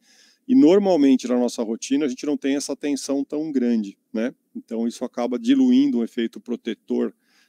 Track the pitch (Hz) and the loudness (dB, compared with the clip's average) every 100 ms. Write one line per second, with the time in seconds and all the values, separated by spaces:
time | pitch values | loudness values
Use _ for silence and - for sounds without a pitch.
0 | _ _ _ _ - 127 147 196 196 170 | _ _ _ _ 0 6 6 6 4 4
1 | 139 127 123 123 120 - 110 113 - 139 | 4 4 2 -2 -2 -2 -6 -6 -2 -2
2 | 151 123 147 139 139 139 135 139 147 139 | -2 -4 -6 -4 -2 -4 -6 -8 -6 -6
3 | - 139 139 147 160 135 120 113 101 - | -4 -6 -4 -6 -4 -2 0 0 -2 -10
4 | _ 110 117 - _ - - 113 117 - | _ -6 -6 -8 _ -18 -10 -6 -6 -6
5 | 123 - 120 123 117 135 131 127 143 123 | -10 -6 -4 -2 0 4 4 4 4 0
6 | 113 - 117 113 110 120 - 107 - 123 | -4 -4 -6 -6 -10 -10 -8 -10 -6 -4
7 | 117 - _ _ | -4 -6 _ _